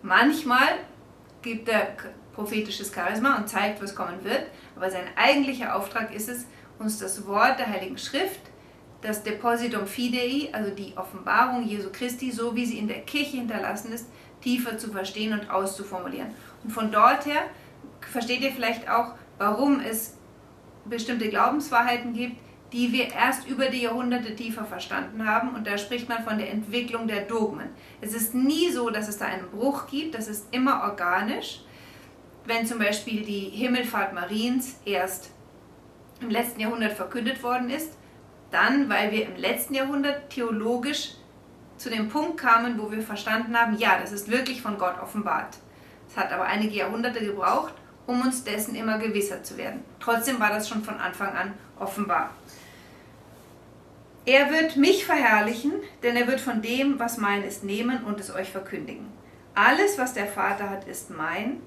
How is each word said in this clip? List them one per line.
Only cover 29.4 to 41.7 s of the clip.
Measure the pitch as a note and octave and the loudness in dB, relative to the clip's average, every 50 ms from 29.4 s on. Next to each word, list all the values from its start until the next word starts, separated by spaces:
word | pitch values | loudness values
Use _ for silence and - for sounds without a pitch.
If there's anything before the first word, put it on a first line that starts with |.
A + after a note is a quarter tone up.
| F#3 - | -8 -8
Bruch | - G3+ A#3+ C#4 C#4 - - | -6 0 0 0 0 0 -6
gibt, | - C4+ C#4 D#4 D#4+ - | -4 -4 -4 -4 -4 -4
das | A3+ G#3+ | -6 -6
ist | G#3+ G#3+ G#3 - - | -6 -6 -8 -8 -4
immer | - B3 C4 C#4 - - | 0 2 4 4 4 2
organisch. | G#3 G3+ G3+ - F3 F3 F3+ F#3+ G3+ A3 D4 - - - - - - - - - - - - - - - - - - - - - - | 0 -2 -2 -2 0 2 2 2 2 0 -2 -4 -6 -8 -12 -14 -16 -20 -20 -20 -20 -20 -20 -20 -20 -20 -20 -20 -20 -20 -20 -18 -4
Wenn | A3 A3+ A3+ A3+ | -2 0 0 0
zum | A3+ A#3+ A3+ | 0 0 2
Beispiel | G#3 G3+ G#3 G#3 - - A3 G#3 | 2 2 2 0 -4 -4 -4 -4
die | G#3+ G#3+ G3+ G3 F#3+ F#3+ | -2 -2 -4 -4 -4 -6
Himmelfahrt | - G#3 B3 B3 B3 B3 A#3 A3 - G#3 G3 F#3+ F#3+ | -4 -2 0 2 2 2 0 0 0 0 -2 0 -2
Mariens | F3+ F3+ F3+ G#3 G#3+ A#3 B3 B3+ C4 B3 - - - - | -6 -4 -2 0 0 2 2 2 0 -2 -4 -10 -10 -4
erst | G#3 G3+ F3+ F#3 F#3+ F#3+ - - - - - - - - - - - - - - - - - - - - - | -2 0 0 0 -2 -4 -8 -12 -16 -20 -20 -20 -20 -20 -20 -20 -20 -20 -20 -20 -20 -20 -20 -20 -20 -16 -10
im | B3 A3+ | -4 0
letzten | G#3+ A#3 A#3+ - - - | 0 0 0 -2 -2 -4
Jahrhundert | A3 A3 A#3 A3+ A3 G#3 G#3 | -2 -2 0 0 0 -2 0
verkündet | - F#3 F3+ - A#3+ A3 B3 C4+ - - | -2 -6 -4 -4 -2 -2 -2 -2 -2 -2
worden | A#3+ B3 B3 B3 A#3+ | 0 0 0 0 -2
ist, | C4+ D4+ D#4+ D#4+ - - - - - - - - - - - - | -2 -4 -4 -8 -10 -16 -20 -20 -20 -20 -20 -20 -20 -20 -14 -2
dann, | - E3+ G3 A3+ C4 C#4+ C#4 A3 | 2 4 4 6 6 4 4 4
weil | G#3 F#3+ G#3 G#3+ | 2 2 2 2
wir | G#3+ A3 G#3+ | 2 0 -2
im | F#3 F#3 | -2 -4
letzten | F3+ F3 G3+ A#3+ B3 - - C#4 | -2 -2 -2 0 0 -2 -2 -2
Jahrhundert | C4+ C4+ C4+ C#4+ C#4+ C#4 C#4+ C#4 C#4+ - - | -2 -2 0 0 0 0 0 -2 -2 -8 -10
theologisch | - C4 A#3+ A3+ A3 G#3+ G#3+ A3+ B3 A#3+ A#3 C#4+ D4+ C#4+ - - - - - - - - - - - - - - | -4 -4 -2 -2 0 0 0 0 0 0 0 -2 -2 -4 -6 -8 -12 -16 -20 -20 -20 -20 -20 -20 -20 -20 -20 -20